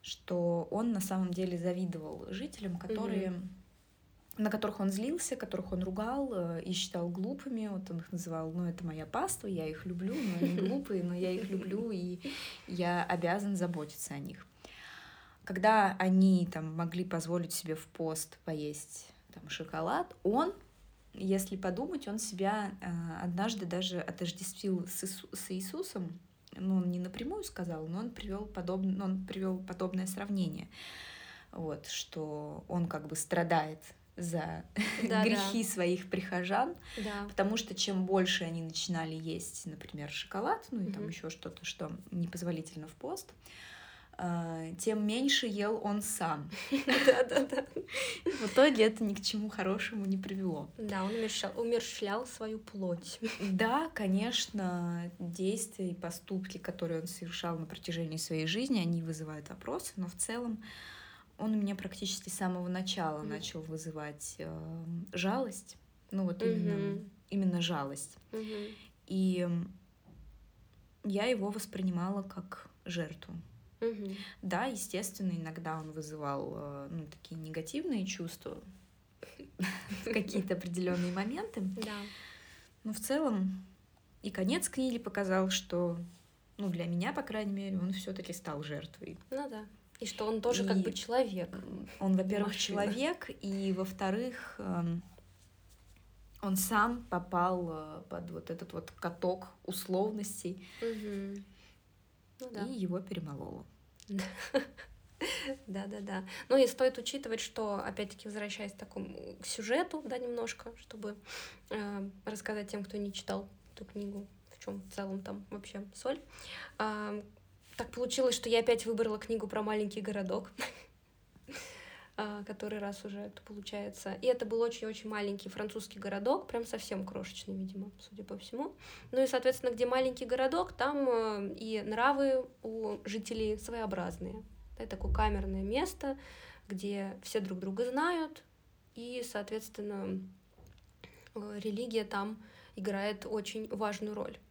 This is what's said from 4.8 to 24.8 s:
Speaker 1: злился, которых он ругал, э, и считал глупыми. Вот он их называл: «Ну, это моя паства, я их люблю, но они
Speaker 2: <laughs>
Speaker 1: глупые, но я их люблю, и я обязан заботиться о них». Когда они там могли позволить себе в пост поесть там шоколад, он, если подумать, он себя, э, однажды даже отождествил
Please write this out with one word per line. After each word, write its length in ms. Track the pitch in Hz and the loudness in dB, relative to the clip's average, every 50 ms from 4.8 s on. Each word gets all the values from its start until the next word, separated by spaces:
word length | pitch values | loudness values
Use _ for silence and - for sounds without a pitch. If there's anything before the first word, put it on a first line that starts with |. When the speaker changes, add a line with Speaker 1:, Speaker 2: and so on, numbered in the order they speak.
| 196 196 | 2 2
Speaker 1:
злился, 460 | 190 196 226 269 320 339 - - 254 | 2 2 2 0 0 0 0 -2 -2
которых 380 | 247 - - - 190 185 - 190 | -2 -2 -4 -2 -4 -2 0 0
он 100 | 180 185 | 0 0
ругал, 480 | 185 185 202 214 233 254 277 277 262 226 | 0 0 0 0 0 2 0 0 0 0
э, 280 | 185 175 170 170 165 - | 0 0 0 -2 -2 -2
и 80 | - | -2
считал 380 | 185 185 - - - 175 170 175 | 0 0 -2 -2 0 -2 0 0
глупыми. 580 | 175 190 185 220 285 285 - 269 247 220 214 | 0 0 0 -2 -2 -4 -4 -4 -2 -2 -2
Вот 240 | 208 196 185 185 185 | -2 -2 -4 -4 -4
он 60 | 170 | -6
их 140 | 170 165 - - | -6 -6 -4 -4
называл: 380 | 170 170 170 165 160 160 160 160 | -4 -2 -2 -2 -2 -2 -2 0
«Ну, 100 | 175 175 | 0 0
это 200 | 175 170 175 175 | 0 -2 -2 -4
моя 200 | 165 156 156 156 | -4 -4 -4 -6
паства, 420 | - - 247 339 - - - - | -2 0 0 2 2 -2 -4 -2
я 200 | 202 185 165 160 | -2 -2 0 0
их 180 | 156 160 - - | -2 -4 -4 -4
люблю, 300 | 185 180 175 185 196 247 | -4 -4 -2 -2 0 0
но 220 | 311 254 202 180 | 0 0 0 2
они 180 | 170 - - 180 | 4 4 4 4
Speaker 2:
<laughs> 140 | 202 196 190 | 2 2 2
Speaker 1:
глупые, 340 | 254 285 277 - 202 185 175 | 2 0 0 0 0 0 0
но 100 | 175 175 | 0 0
я 180 | 175 185 180 | 0 0 0
их 180 | 180 196 220 196 | 0 -2 -2 -2
люблю, 420 | 196 185 180 185 190 214 233 226 | -2 -2 -2 -2 -2 -2 0 -2
и 280 | 208 180 180 180 180 175 - 277 277 - - - - - - | -2 -2 -2 -4 -4 -4 -6 -8 -6 -6 -8 -10 -12 -14 -8
я 360 | - 185 175 180 175 175 175 170 | -6 -2 0 2 2 4 2 2
обязан 520 | - 180 170 170 170 180 202 202 202 196 | 2 2 2 4 2 2 2 2 0 2
заботиться 560 | 180 175 175 170 160 151 151 - - - - 143 | 2 2 0 0 -2 -4 -6 -8 -10 -8 -6 -6
о 60 | 143 | -6
них». 280 | 143 - 190 - - - _ - - - - - - - - - - - - - - - - - - | -6 -8 -10 -12 -16 -20 _ -20 -20 -18 -16 -16 -16 -16 -16 -16 -16 -18 -20 -20 -20 -20 -20 -16 -8
Когда 520 | - 185 185 185 214 220 214 202 190 190 - | -4 -2 6 8 10 10 10 8 8 6 4
они 480 | 185 185 190 190 190 190 190 180 175 170 | 6 8 10 10 12 12 10 8 6 4
там 220 | - 160 160 160 160 | 0 -4 -4 -2 0
могли 280 | 165 170 165 165 180 180 | 0 0 0 0 -2 -2
позволить 480 | 185 175 165 160 165 175 180 175 170 - | 0 0 -2 0 2 2 2 2 0 -2
себе 220 | - - 160 156 | -4 -2 -2 -4
в 100 | 156 - | -4 -6
пост 500 | - - - 165 160 160 160 - - - - - | -14 -6 -2 -2 0 0 -2 -4 -6 -10 -10 -6
поесть 600 | - 160 151 147 147 151 147 - - - - - - - - - - - | -4 -2 -2 -2 -4 -4 -6 -10 -12 -12 -14 -14 -16 -20 -20 -20 -18 -18
там 160 | 175 - 151 | -16 -10 -8
шоколад, 680 | - - 160 - - 156 165 185 240 320 359 - - - - | -6 -6 -6 -4 -2 0 2 2 2 2 0 -2 -6 0 2
он, 300 | 185 214 262 320 370 403 - - - - - - - - _ - - - | 4 6 6 4 4 0 -4 -16 -20 -20 -20 -20 -20 -20 _ -20 -18 -8
если 420 | 202 190 190 196 190 190 - 202 | -2 2 4 4 4 4 0 -4
подумать, 500 | 190 190 185 185 202 269 339 370 277 - | -2 0 0 0 0 -2 -2 -2 -4 -4
он 120 | 208 202 220 | -4 -4 -4
себя, 520 | 220 - 208 180 196 196 214 214 208 196 196 190 | -4 -4 -2 2 2 2 2 2 0 -2 -6 -6
э, 60 | - 180 170 170 165 170 160 - 180 | -4 -4 -2 -2 -2 -4 -4 -2 -2
однажды 420 | 180 175 180 202 233 233 196 220 | 0 0 2 2 2 0 0 -2
даже 340 | 170 175 180 185 185 180 175 | 0 0 0 0 0 0 -2
отождествил 840 | - - 175 - 180 170 - - 185 - - - - 196 185 175 | -2 -4 -4 -2 -4 -4 -4 -4 -6 -8 -6 -2 0 2 2 2